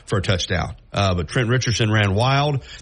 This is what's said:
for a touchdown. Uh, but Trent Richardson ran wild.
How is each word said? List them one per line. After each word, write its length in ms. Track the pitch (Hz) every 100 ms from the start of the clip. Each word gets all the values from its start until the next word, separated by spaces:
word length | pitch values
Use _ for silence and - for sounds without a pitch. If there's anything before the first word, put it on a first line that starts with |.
| -
for 140 | 101
a 20 |
touchdown. 540 | 85 90 - 87 80 - -
Uh, 240 | 101 98 90
but 140 | 80
Trent 200 | 135 113
Richardson 420 | 123 123 101 110
ran 220 | 107 101
wild. 500 | 95 127 139 147 139 - -